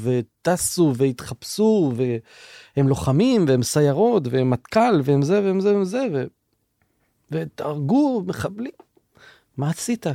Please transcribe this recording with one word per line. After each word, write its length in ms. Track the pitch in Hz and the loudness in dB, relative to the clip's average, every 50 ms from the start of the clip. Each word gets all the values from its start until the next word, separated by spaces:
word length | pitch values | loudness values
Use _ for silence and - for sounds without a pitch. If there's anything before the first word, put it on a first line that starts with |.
וטסו, 880 | 107 123 127 123 110 - _ _ - 165 180 175 - - - 180 170 151 127 | -2 -2 -2 -2 -2 -6 _ _ -4 -2 -2 -2 -2 -2 0 2 2 2 2
והתחפשו, 960 | 120 135 135 127 - - - 123 - - - - - 214 220 220 208 165 135 120 | 2 0 0 -2 -4 -10 -14 -14 -14 -14 -8 -2 0 2 2 4 2 2 0 0
והם 920 | 113 131 123 117 113 - _ - - - - - - - - - 139 139 131 | -2 -2 -2 -4 -6 -8 _ -20 -20 -20 -20 -20 -20 -16 -6 0 2 2 2
לוחמים, 560 | 135 - - 135 131 151 220 262 254 220 175 135 | 2 0 0 2 2 4 4 4 4 4 4 4
והם 140 | 131 123 | 2 2
סיירות, 600 | 123 - - 151 147 143 135 156 214 240 240 190 139 120 | 0 0 0 2 2 2 2 2 2 2 2 0 0 0
והם 200 | 123 131 127 131 | -2 0 0 0
מטכ"ל, 500 | 127 - - - - 220 233 247 208 151 131 | 0 -2 -4 -2 0 2 2 4 2 2 2
והם 180 | 139 143 139 | 2 2 2
זה, 180 | 143 143 196 208 202 | 2 2 0 0 0
והם 160 | 196 185 190 | 0 0 0
זה, 120 | 190 208 | 2 2
והם 120 | 202 202 190 | 2 0 0
זה, 220 | 180 196 254 269 233 | -2 -4 -4 -4 -2
ו-, 120 | 151 135 123 - _ _ _ _ _ _ _ _ _ _ _ _ _ _ _ _ _ _ _ - | -2 -4 -4 -6 _ _ _ _ _ _ _ _ _ _ _ _ _ _ _ _ _ _ _ -8
ותהרגו 920 | 147 160 165 147 - - 151 147 151 151 143 139 214 277 302 277 254 220 180 | -8 -8 -8 -8 -10 -10 -8 -6 -6 -4 -2 0 2 2 2 2 0 -2 -4
מחבלים. 460 | 180 165 - - 151 196 214 240 277 - _ - _ _ _ _ _ _ _ - - - _ _ _ - | -6 -8 -6 -8 -8 -8 -10 -12 -12 -14 _ -20 _ _ _ _ _ _ _ -20 -20 -20 _ _ _ -8
מה 140 | - 139 151 | -6 -4 -4
עשית, 360 | 160 - - - 240 226 - 165 | -4 -4 -4 -6 -6 -4 -4 -6